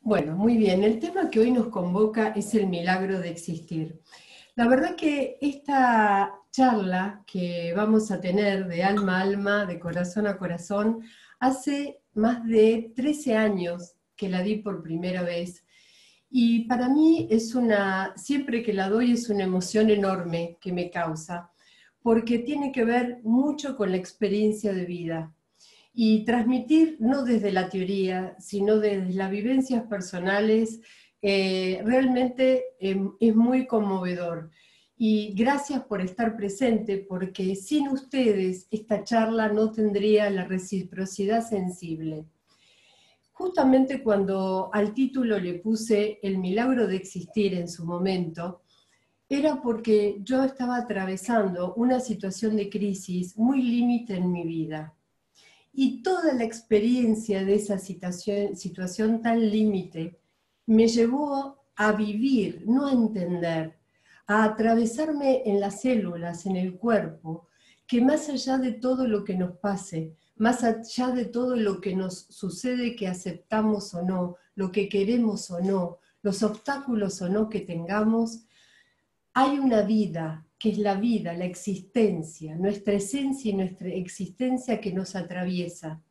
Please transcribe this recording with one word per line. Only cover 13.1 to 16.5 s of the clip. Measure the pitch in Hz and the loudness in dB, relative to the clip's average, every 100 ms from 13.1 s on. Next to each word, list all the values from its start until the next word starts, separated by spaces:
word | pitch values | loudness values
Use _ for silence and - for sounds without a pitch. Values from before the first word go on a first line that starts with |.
| 294 262 220 | -2 0 2
años | 214 190 175 175 175 _ _ - | 2 0 -4 -6 -12 _ _ -8
que | 190 | -4
la | 180 | -2
di | 190 214 | -2 -2
por | 214 170 | -4 -8
primera | 160 165 180 180 | -6 -4 -4 -4
vez. | 175 175 175 - _ _ _ _ _ _ _ | -4 -4 -6 -10 _ _ _ _ _ _ _
Y | 254 233 | 2 4